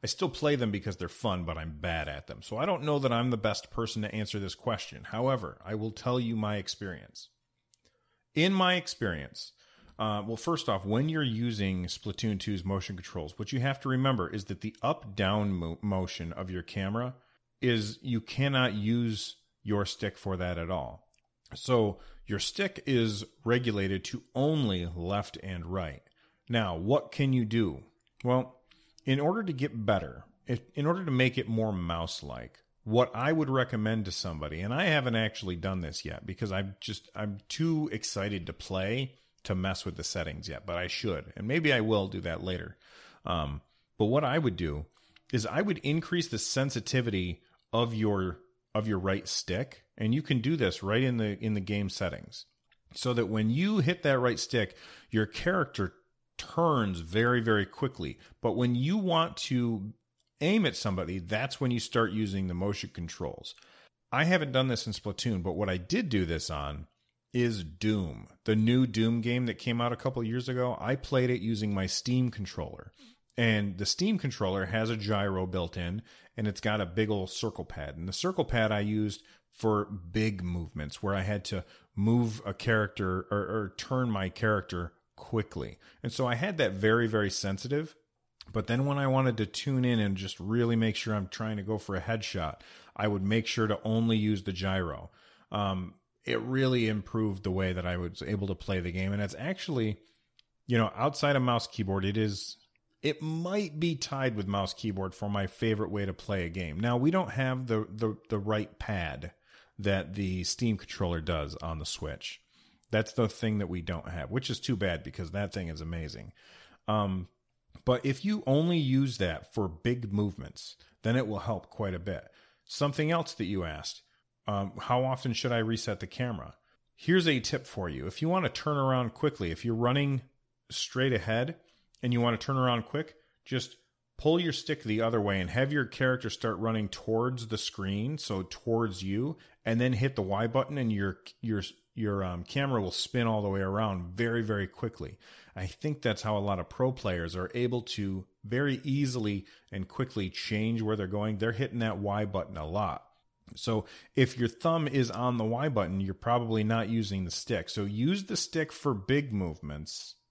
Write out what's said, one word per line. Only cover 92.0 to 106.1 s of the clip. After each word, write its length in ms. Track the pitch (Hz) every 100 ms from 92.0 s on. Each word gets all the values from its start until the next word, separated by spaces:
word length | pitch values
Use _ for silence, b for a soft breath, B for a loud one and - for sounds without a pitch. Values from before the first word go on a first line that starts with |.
headshot, 600 | 87 113 104 98 80 - B B B -
I 100 | 107
would 160 | 101
make 240 | 95 110 110
sure 200 | - 110
to 120 | 104
only 320 | 110 113 113 113
use 280 | 104 104
the 80 | 98
gyro. 560 | 90 95 95 87 71 85 b b b b
Um, 400 | 104 101 95 90 - _ _
it 160 | - 117
really 480 | 113 131 131 127 113
improved 540 | 107 98 113 110 95
the 80 | 98
way 240 | 92 95
that 120 | 90 87
I 120 | 90
was 240 | 87 -
able 240 | - 101 98
to 80 |
play 260 | 92 - 95
the 120 | 87
game. 200 | 87 95
And 80 | 101
it's 160 | 101 -
actually, 600 | 135 185 - 139 110 101 b b b b _ _ -
you 120 | 120
know, 120 | 110 -
outside 400 | 131 139 143 139
of 60 |
mouse 240 | 127 120 -
keyboard, 400 | - 98 98 98
it 100 | 104
is, 400 | 107 98 - - _ _ _ _
it 180 | 151 151
might 580 | 156 160 175 202 196 151
be 180 | 170 151
tied 400 | - 139 131 107
with 100 | 95
mouse 260 | 101 95
keyboard 420 | - 110 95 95
for 140 | - 104
my 180 | 101 98
favorite 440 | - 117 104 101
way 160 | 101
to 80 | 98